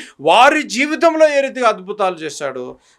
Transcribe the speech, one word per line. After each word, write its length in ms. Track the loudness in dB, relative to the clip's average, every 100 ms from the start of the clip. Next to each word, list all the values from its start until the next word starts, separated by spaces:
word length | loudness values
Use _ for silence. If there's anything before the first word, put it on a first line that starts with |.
| -14 _
వారి 420 | 2 6 6 4
జీవితంలో 680 | -4 -4 -4 0 0 4 2
ఏ 120 | 2
రీతిగా 280 | -2 -2 -2
అద్భుతాలు 460 | -2 -8 -4 -4
చేశాడో, 600 | -4 -12 -10 -10 -10 -14 -16 _